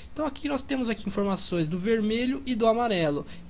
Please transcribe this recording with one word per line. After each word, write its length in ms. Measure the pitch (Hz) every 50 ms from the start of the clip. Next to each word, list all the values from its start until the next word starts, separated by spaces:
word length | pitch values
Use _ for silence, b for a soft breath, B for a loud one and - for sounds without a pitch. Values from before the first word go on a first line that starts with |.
| B B -
Então 120 | - 311
aqui 220 | 285 - - -
nós 160 | 285 285 254 -
temos 260 | - 269 262 247 226
aqui 180 | 220 - -
informações 600 | 202 - 202 202 196 190 190 - - 185 170 160
do 100 | 151 185
vermelho 640 | 175 180 226 226 226 208 214 220 233 254 254 269 277 277
e 100 | 254 247
do 100 | 208 226
amarelo. 600 | 226 220 233 240 226 202 175 160 151 147 143 - B B B B